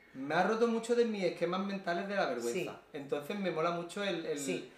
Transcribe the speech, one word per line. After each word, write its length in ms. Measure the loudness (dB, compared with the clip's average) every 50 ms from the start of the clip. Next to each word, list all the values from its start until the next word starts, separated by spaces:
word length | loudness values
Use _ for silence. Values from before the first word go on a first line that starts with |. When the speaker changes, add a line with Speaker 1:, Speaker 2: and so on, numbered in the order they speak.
| -20 -18 -10
Speaker 1:
me 200 | -8 -4 0 2
ha 100 | 4 4
roto 220 | 4 4 4 4
mucho 280 | 4 4 0 2 2 4
de 100 | 4 4
mis 200 | 2 2 2 2
esquemas 360 | 0 2 2 0 0 0 0
mentales 480 | -2 -2 -4 -4 -2 -2 -2 -2 -2 -2
de 80 | 0
la 100 | 2 2
vergüenza. 260 | 2 0 -2 -2 -2
Speaker 2:
Sí. 180 | -2 -2 -2 -4 -8 -12 -16 -12 -12
Speaker 1:
Entonces 440 | -10 -4 -2 -2 -4 -2 -4 -4 -2
me 120 | 0 0
mola 220 | 0 2 2 2
mucho 300 | 2 0 -4 -6 -6 -4
el, 220 | -2 -2 -2 -2 -2
el, 140 | -4 -4 -2
Speaker 2:
Sí. 340 | -2 -2 -2 -4 -4 -8 -16